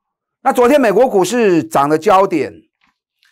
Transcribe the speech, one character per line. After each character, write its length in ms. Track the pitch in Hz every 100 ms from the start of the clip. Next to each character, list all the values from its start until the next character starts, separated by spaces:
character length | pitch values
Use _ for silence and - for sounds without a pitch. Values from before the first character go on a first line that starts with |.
| _ _ _ _
那 100 | 254
昨 160 | 254 240
天 140 | 294
美 100 | 233
国 160 | 190 254
股 160 | 202
市 400 | 175 240 214 170
涨 240 | 110 139 143
的 100 | 156
焦 300 | 175 190 196
点， 360 | 165 107 104 _ _ _ _ _ _ _